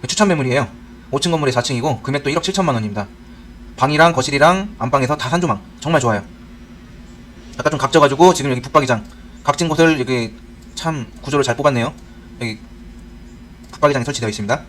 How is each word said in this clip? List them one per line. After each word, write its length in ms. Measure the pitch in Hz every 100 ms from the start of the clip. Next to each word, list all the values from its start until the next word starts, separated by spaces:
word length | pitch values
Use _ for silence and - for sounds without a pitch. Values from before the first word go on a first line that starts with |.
| 127
추천 200 | - 208
매물이에요. 380 | 160 127 127 117 - - - -
오 80 | 139
층 120 | 175
건물의 220 | 165 139
사 80 | 123
층이고, 400 | - 123 139 120
금액도 280 | - 139 -
일억 120 | 156
칠천만 300 | 165 190 175
원입니다. 340 | 120 107 101 101 - - - - - - -
방이랑 360 | 135 151 170
거실이랑 640 | 160 123 139 151 185 202 -
안방에서 360 | 139 139 127 151
다 120 | 123
산조망. 320 | 170 175 202 - -
정말 220 | 147 160
좋아요. 220 | 123 104 - - - - - - - - - - - - - -
아까 120 | -
좀 80 | 147
각져가지고 540 | 131 165 143 139 185
지금 180 | 170 139
여기 100 | 123
붙박이장, 440 | 120 151 131 113 - - - -
각진 260 | - - 170
곳을 300 | 156 165 156
여기 340 | 123 127 113 - - - - -
참 320 | 165 156 - -
구조를 220 | - 143
잘 120 | 135 143
뽑았네요. 380 | 143 127 117 - - - - -
여기 180 | 117 107 - - - - - - - - - - -
붙박이장이 340 | - 147 139 120
설치되어 240 | 139 110
있습니다. 340 | 104 101 139